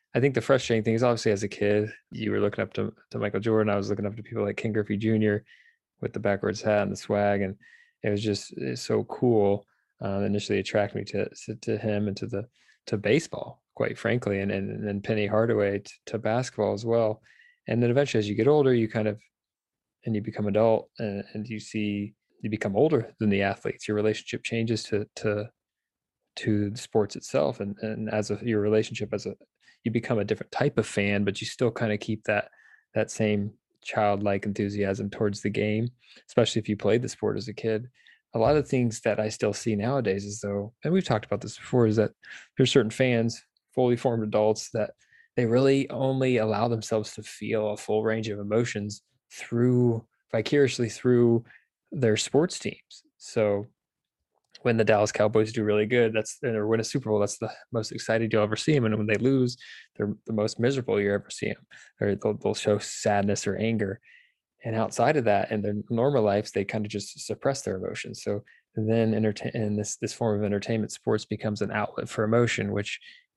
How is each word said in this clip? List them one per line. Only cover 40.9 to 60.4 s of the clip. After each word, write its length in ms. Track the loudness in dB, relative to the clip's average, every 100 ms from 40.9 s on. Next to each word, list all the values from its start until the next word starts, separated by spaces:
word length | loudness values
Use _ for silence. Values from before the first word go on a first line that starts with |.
we've 100 | 0
talked 220 | 2 0 0
about 160 | -6
this 160 | -6 -12
before, 280 | -2 4 4
is 120 | 4
that 140 | 2 -2 -20 -20 -18 0
there's 160 | 4
certain 200 | 4 2
fans, 520 | 2 2 4 0 -2 _ _ _ 0
fully 220 | 2 2
formed 260 | 0 0
adults, 460 | 0 2 2 2 -2
that 180 | -4 -4 -6 _ _ _ -2
they 100 | 2
really 440 | 4 4 4 0
only 480 | -2 -2 2 2 2
allow 300 | 2 2 0
themselves 460 | 0 0 -2 -2
to 100 | -10
feel 480 | -16 -12 -4 -2 -2
a 60 | -4
full 260 | -2 0
range 260 | 2 -2 -4
of 100 | -6
emotions 600 | -2 0 0 -2 -6 -10 _ _ _
through, 720 | -18 -6 0 4 4 4 2 -4 _ _
vicariously 580 | -4 2 4 4 2 -4
through 540 | 0 4 6 6 4 0 -16 _ _ _
their 240 | 0 2 2
sports 440 | 2 2 2 -2
teams. 440 | -8 -10 _ -20 _ _
So 500 | -6 0 2 0 -4 _ _ _ _ _ _ _ _ -4
when 160 | 0 2
the 60 |
Dallas 280 | 4 4 4
Cowboys 400 | 2 2 4 2
do 120 | 0
really 220 | 0 2 2
good, 280 | 2 2
that's, 240 | 0 -4 -6
or 240 | -4 -2 0
win 120 | 0
a 40 |
Super 260 | 0 -4 0
Bowl, 100 | 0
that's 180 | 0 -2
the 140 | -8 -10 -6
most 180 | -6 -6
excited 400 | -8 -2 0 2
you'll 120 | 2
ever 120 | 2 0
see 200 | 2 2
'em. 100 | 2
And 100 | 0
when 100 | 0
they 80 | 2
lose, 420 | 4 4 2 -2 -14 -20 -20 -6
they're 160 | -4 -4 -6
the 80 |
most 260 | -2